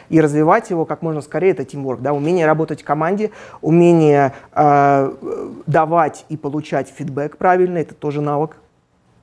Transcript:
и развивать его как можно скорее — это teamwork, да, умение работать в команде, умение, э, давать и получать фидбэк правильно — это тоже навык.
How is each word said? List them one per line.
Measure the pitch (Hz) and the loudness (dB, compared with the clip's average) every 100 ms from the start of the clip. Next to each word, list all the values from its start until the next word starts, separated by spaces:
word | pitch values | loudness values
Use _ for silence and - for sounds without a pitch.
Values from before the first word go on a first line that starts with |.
| - | -2
и | 160 | 2
развивать | 156 147 156 214 240 | 2 2 2 2 0
его | 175 | -4
как | 151 151 | -4 -6
можно | 165 151 | -6 -8
скорее — | - 160 190 | -6 -2 0
это | 165 | 0
teamwork, | 131 143 135 120 | -4 -8 -8 -4
да, | 131 | -4
умение | 147 147 185 156 | -2 0 0 2
работать | 156 160 151 | 0 -2 -6
в | |
команде, | - 151 160 202 214 - - - | -4 -2 -2 -2 -6 -8 -20 -8
умение, | 151 165 175 170 151 143 135 - - | 0 4 6 6 4 4 2 -2 -8
э, | - 151 143 143 139 135 135 - - - - - | 0 2 4 4 2 0 -4 -10 -10 -10 -12 -2
давать | 156 156 170 151 - - | 0 2 0 0 -4 -14
и | 151 | -10
получать | 143 147 147 147 135 | -8 -8 -6 -6 -6
фидбэк | - 143 135 147 - | -10 -10 -6 -8 -2
правильно — | 190 185 180 175 | 0 2 2 -2
это | 147 - | -6 -8
тоже | 147 147 | -8 -4
навык. | 147 147 156 - _ _ _ _ _ _ | -4 -2 -4 -8 _ _ _ _ _ _